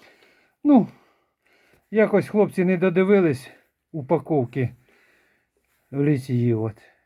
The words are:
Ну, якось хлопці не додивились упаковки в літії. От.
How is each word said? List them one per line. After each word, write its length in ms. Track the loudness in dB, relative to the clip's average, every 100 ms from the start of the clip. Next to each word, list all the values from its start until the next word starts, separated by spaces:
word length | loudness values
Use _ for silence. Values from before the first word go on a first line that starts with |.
| -20 _ _ _ _ _
Ну, 240 | 4 4 4 -6 _ _ _ _ _ _ _ _ _
якось 380 | 0 2 0 0
хлопці 360 | -2 -2 0 -2
не 120 | 0
додивились 720 | 0 0 2 2 2 -2 -10 -20 _ _ _
упаковки 840 | -14 -4 -4 -2 -2 -2 -4 -6 -6 _ _ _ _ _ _ _ _ _ _ _
в 120 | -2
літії. 500 | 0 -2 -2 -2 0
От. 280 | 0 -4 -10 _ _